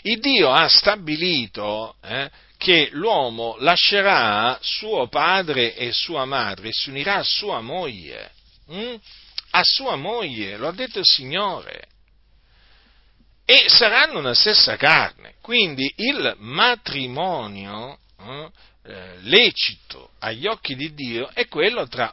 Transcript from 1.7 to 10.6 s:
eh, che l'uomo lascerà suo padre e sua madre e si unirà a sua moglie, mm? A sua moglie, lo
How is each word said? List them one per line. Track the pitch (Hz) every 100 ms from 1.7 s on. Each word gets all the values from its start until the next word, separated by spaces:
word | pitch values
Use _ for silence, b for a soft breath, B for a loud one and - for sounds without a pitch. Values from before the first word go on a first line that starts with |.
| 107 110 -
eh, | - 123 139 b b -
che | - 170 143
l'uomo | 143 214 185 127 113 117 110
lascerà | 143 175 - 202 196 160 117 104 120 131
suo | - - 214 196 120
padre | 151 160 190 170 131 117
e | 117 120
sua | - - 156
madre | 131 135 107 92 107
e |
si | - 143
unirà | 135 165 196
a |
sua | 143 - 208 131
moglie, | 113 175 160 101 73 57 50 _ _ _ -
mm? | 175 240 226 B B B B -
A | 175
sua | 170 - 262
moglie, | 147 170 233 175 117 98
lo | 104